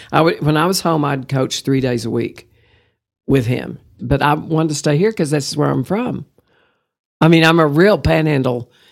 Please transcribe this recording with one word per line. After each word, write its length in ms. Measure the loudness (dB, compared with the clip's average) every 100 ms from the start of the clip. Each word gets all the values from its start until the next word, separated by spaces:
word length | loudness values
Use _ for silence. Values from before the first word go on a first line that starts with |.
| -4
I 80 | 0
would, 220 | 0 0
when 160 | 0 0
I 80 | 0
was 160 | -2
home, 200 | -2 -2 -2
I'd 200 | -4 -4
coach 360 | -2 -2 -4
three 180 | -2 0
days 240 | 0 -2
a 60 | -4
week 400 | -4 -6 -8 -20 _ _ _ _ _ _ _ -2
with 200 | 0 0
him. 320 | -4 -6 -14 _ -12
But 180 | -4 0
I 140 | 2
wanted 360 | 0 0 -2 -2
to 40 |
stay 240 | -2 0 0
here 140 | 0
'cause 180 | 0 -2
that's 260 | -2 -2 -2
where 140 | -2
I'm 120 | -2
from. 420 | -2 -4 -4 -8 -12 _ _ _ _ _ _ _ _ 2
I 60 | 4
mean, 140 | 6
I'm 140 | 4 4
a 60 | 2
real 300 | 4 4 2
Panhandle 720 | 2 0 2 0 0 -4 -8 _ _